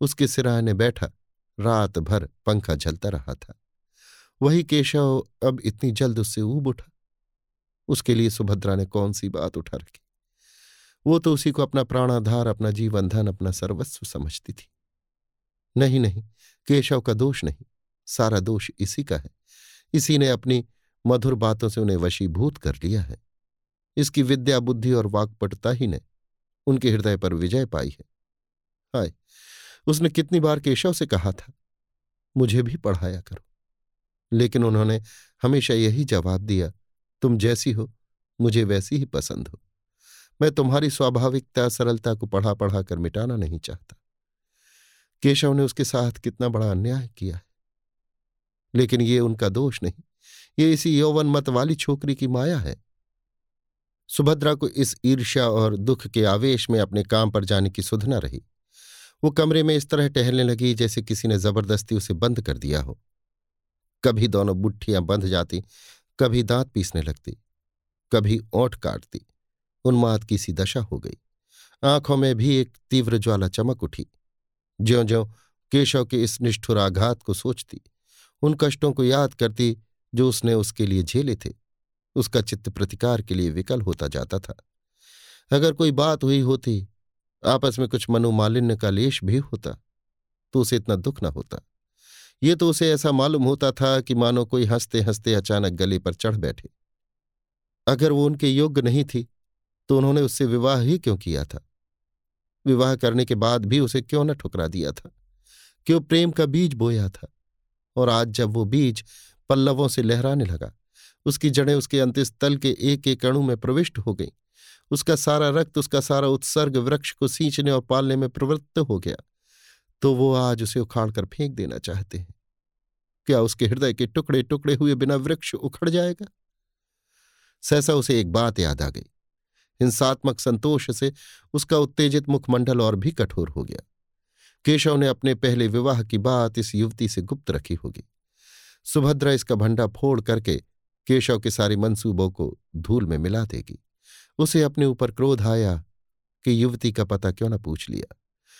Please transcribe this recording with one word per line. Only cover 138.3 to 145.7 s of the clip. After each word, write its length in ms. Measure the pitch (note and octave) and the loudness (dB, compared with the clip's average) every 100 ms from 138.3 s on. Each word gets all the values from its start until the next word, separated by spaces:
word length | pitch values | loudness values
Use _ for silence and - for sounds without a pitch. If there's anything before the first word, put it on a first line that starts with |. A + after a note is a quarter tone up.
| _ _ - - _ - | _ _ -20 -20 _ -4
सुभद्रा 460 | D3+ C#3 C#3+ C#3+ | 0 2 2 2
इसका 240 | C3 - A2+ | 0 0 0
भंडा 320 | A2 A2+ A2 | 2 2 -2
फोड़ 340 | - C#3 B2 | -2 0 0
करके 420 | G#2+ A2+ A2 C#2 - _ _ _ - | 0 -2 0 -4 -6 _ _ _ 0
केशव 320 | B2+ A#2 A2 | 2 2 0
के 120 | A2 | -2
सारे 240 | - G#2 G#2 | 0 0 2
मंसूबों 560 | A2 G#2+ A2+ F#2 F#2+ | 0 0 -2 0 0
को 280 | - D2+ - _ D#2+ | -2 -6 -8 _ -10
धूल 300 | D#2+ A#2+ F2+ | -2 0 0
में 120 | D#2 | -2
मिला 280 | E2+ A2 A2 | -2 -2 -4
देगी। 400 | B1 - - _ _ _ - _ - | -8 -12 -18 _ _ _ -20 _ -2
उसे 260 | D#3 E3 | 2 2
अपने 220 | D3 C#3+ C#3 | 2 2 0
ऊपर 260 | B2 B2 | 0 -2
क्रोध 300 | A2+ C3+ B2+ | 0 0 2
आया 420 | G#2+ A2+ G#2 | 2 2 0